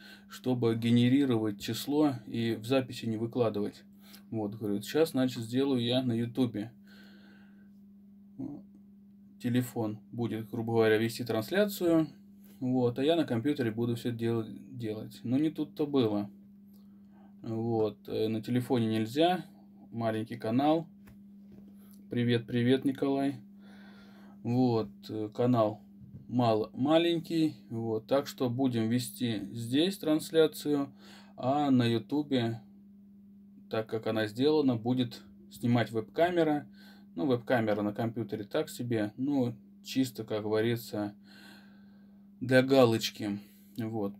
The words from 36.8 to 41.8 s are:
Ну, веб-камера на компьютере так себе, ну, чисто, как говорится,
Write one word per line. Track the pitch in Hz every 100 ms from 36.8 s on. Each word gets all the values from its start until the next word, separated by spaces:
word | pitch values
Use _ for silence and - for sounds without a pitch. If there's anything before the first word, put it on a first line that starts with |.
| - - - -
Ну, | 143
веб-камера | 120 - 123 107 104
на | 104
компьютере | 104 113 117 104 107
так | 101 151 156
себе, | - 120 113 104 127
ну, | 139 139 120 120 - -
чисто, | - 131 127 - 110
как | 107
говорится, | 104 110 117 117 - 107 104 - - - - - - -